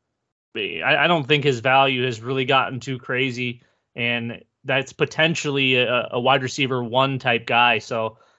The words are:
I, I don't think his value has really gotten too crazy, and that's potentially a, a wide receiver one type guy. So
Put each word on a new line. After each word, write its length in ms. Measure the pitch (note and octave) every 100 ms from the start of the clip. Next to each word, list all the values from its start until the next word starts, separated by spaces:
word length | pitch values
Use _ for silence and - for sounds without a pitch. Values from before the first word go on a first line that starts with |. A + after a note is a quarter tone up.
| _ _ _ _ _ A2+
I, 400 | F#2+ E2+ A2 D3
I 100 | D#3+
don't 200 | E3+ C3
think 180 | D3+
his 160 | C#3+ A#2+
value 440 | C3 C3+ C3+ B2+
has 180 | B2+ A2
really 240 | A#2 C3+ C3
gotten 340 | C3+ G2 B2+
too 180 | C3+ B2+
crazy, 640 | - B2+ C3 A#2+ B2 A#2+ _ _ _
and 480 | A#2+ A#2+ A#2+ A#2 - - _
that's 280 | C3+ C3+ C3
potentially 840 | - C#3 - D#3+ E3 D3 C#3 C3 B2+
a, 320 | A#2+ B2 G#2+
a 80 | B2
wide 220 | B2+ C3+
receiver 400 | B2+ - B2+ B2+
one 360 | A#2 B2+ C3+ C3
type 280 | B2+ A#2 A#2
guy. 320 | A#2+ A#2+ A2
So 400 | - A#2 A2 - _